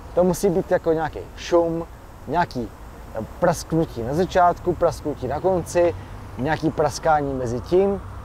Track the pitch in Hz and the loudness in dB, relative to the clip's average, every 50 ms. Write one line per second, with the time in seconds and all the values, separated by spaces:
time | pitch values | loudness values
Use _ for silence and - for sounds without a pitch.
0 | - - - 170 180 185 175 - - 202 165 190 - - 185 170 - 170 160 160 | -16 -2 2 2 4 4 4 2 2 2 2 2 2 2 0 2 2 2 2 2
1 | 160 143 - 104 87 - - - - - - 170 170 165 165 165 170 - - - | 0 -2 -4 -8 -12 -12 -14 -14 -2 2 4 4 4 4 0 -2 -6 -8 -12 -16
2 | - - - - - - 135 170 175 - - 127 117 104 - - - - - - | -18 -18 -18 -14 -8 -2 0 0 0 0 -2 -6 -6 -6 -8 -14 -16 -16 -16 -16
3 | - - - - 110 - - - 175 175 165 - - - - 160 165 - - 120 | -16 -12 -10 -8 -8 -8 -2 2 2 2 2 2 -2 -2 0 0 0 0 -2 -6
4 | 117 117 139 160 190 - - 190 175 175 170 - - 180 170 - 175 165 143 - | -4 -2 0 0 0 2 4 4 4 4 4 2 -2 -2 0 2 2 0 0 -2
5 | - 151 139 - - 120 131 151 - 185 190 175 160 - - 175 175 175 160 - | -4 -6 -6 -4 -4 -4 -4 -2 0 0 0 0 -2 0 2 4 4 4 2 -2
6 | - - - - - - - - 123 151 156 143 - 160 131 - 156 147 - - | -8 -14 -14 -14 -14 -12 -8 -4 -2 -2 0 0 0 0 0 2 0 0 0 0
7 | - 165 156 151 143 139 135 131 127 120 117 123 - - 175 180 196 196 202 190 | 2 4 4 4 2 0 -2 -2 -2 -2 -4 -4 -2 2 4 4 4 4 2 -2
8 | - - - - - | -6 -10 -14 -14 -14